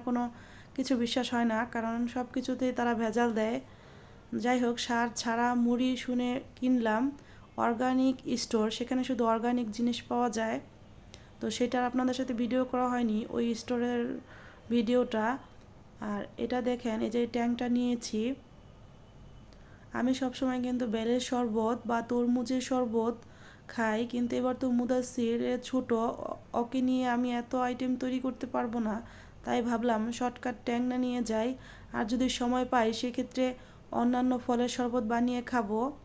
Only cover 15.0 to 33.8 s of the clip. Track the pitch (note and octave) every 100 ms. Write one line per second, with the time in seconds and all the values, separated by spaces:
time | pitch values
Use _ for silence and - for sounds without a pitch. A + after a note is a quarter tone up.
15 | A#3+ A3 A3 C4+ - - - - - -
16 | G#3+ G3+ - - A#3 B3 B3 B3 A#3+ A3
17 | A3+ A#3+ A#3+ A#3+ A#3 A#3+ B3 B3 B3 A#3+
18 | - G#3+ A#3 C4+ - - - - - -
19 | - - - - - - - - - A#3
20 | A#3+ C4 C4 B3+ C4 B3+ B3 B3 B3 A3
21 | A3+ B3 B3 B3 A#3+ A3 A3 B3 G#3+ A#3
22 | A#3 A#3+ A#3+ B3 A#3+ B3+ B3+ B3+ B3 A3+
23 | A3+ A#3 - - - - - - A3 G#3+
24 | A#3+ A#3+ A#3+ B3 B3 B3+ C4 A#3+ B3 B3+
25 | B3+ - A#3 A#3 B3 B3 - C4 B3+ A3+
26 | A3+ - - - - - A#3 C4 B3+ B3+
27 | B3+ A#3+ B3 A#3+ A#3+ B3+ B3 B3+ B3+ B3
28 | B3+ B3+ B3+ B3+ B3 B3+ A#3+ A#3 G#3+ G#3+
29 | - - - - A#3+ A#3+ A#3 A#3 A#3+ A3
30 | A3+ A#3 B3 A#3+ B3+ G#3 - A#3+ B3 B3+
31 | B3 B3 A#3 A3 A#3 C4 - - - A#3+
32 | A3 A#3+ B3+ - A#3+ B3+ B3+ B3+ A3 A3+
33 | B3 A#3+ B3+ - B3+ B3 - -